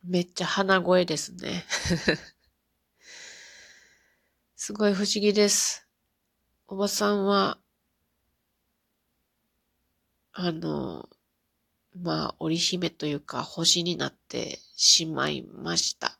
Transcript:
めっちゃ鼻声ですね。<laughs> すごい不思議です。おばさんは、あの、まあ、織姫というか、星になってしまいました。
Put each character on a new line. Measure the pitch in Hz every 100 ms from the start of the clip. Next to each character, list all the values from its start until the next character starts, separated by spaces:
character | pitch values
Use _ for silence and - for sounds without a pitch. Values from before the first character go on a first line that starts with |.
め | 180 180
っ | 175
ち | -
ゃ | 180
鼻 | - 196 190
声 | 175 185
で | 175 151
す | -
ね。 | - - 180 - - - 170 - 156 - _ _ _ _ _ _ _
<laughs> | - - - - - - - - _ _ _ _ _ _ _ _
す | -
ご | 208 208
い |
不 | 190
思 | 202 214
議 | 208
で | 208 208
す。 | 196 - - _ _ _ _ _ _ _ _ _
お | 196
ば | 202
さ | - 208
ん | 208 196
は、 | 202 190 - _ _ _ _ _ _ _ _ _ _ _ _ _ _ _ _ _ _ _ _ _ _ _ _ _ _ _
あ | - 180
の、 | 160 165 151 131 82 - _ _ _ _ _ _ _ _ 185
ま | 175 156 151
あ、 | -
織 | 160 165
姫 | - 180 175
と | - 151
い |
う | 143
か、 | - 123
星 | 135 - 165 175
に | 170 175
な | -
っ |
て | - _ - - - - -
し | - - 160
ま | 151 143
い | 143
ま | - - 156 170
し | - -
た。 | - -